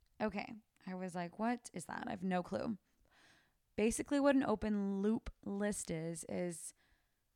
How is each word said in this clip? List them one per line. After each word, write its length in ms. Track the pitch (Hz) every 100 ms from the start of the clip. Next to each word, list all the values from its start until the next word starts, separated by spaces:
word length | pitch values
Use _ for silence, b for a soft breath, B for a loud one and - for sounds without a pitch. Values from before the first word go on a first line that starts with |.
| _ -
Okay, 300 | 214 202 - 214 _ _ 190
I 80 |
was 200 | 185 185
like, 240 | 180 175 180
"What 320 | 226 240 -
is 140 | 180 -
that?" 180 | - -
I 40 |
have 120 | 180
no 200 | 185 180
clue. 340 | 170 - - 202 _ b b b b b b b _ -
Basically, 440 | 220 - - 285
what 160 | 277 269
an 80 |
open 560 | - 214 220 208 196 196
loop 300 | 202 226 - -
list 460 | 202 202 208 202 -
is, 360 | 160 165 165 -
is 460 | 190 180 165 - - _ _ _ _ _